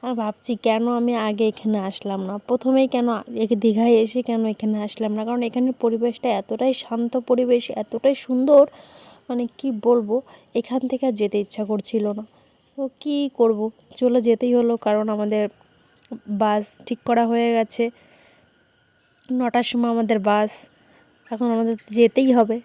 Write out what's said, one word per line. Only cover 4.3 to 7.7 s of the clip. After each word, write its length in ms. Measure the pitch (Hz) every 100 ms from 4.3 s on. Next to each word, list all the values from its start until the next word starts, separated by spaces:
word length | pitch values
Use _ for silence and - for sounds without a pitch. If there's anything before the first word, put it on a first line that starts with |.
| 233 220
এখানে 220 | 208 214 214 208
আসলাম 260 | - 220 214
না, 60 |
কারণ 180 | 220 247 233
এখানে 220 | 247 254 247
পরিবেশটা 460 | 233 226 240 233 254 202
এতটাই 320 | 208 247 254 254
শান্ত 300 | - 233 233 254 240
পরিবেশ, 340 | 247 247 240 -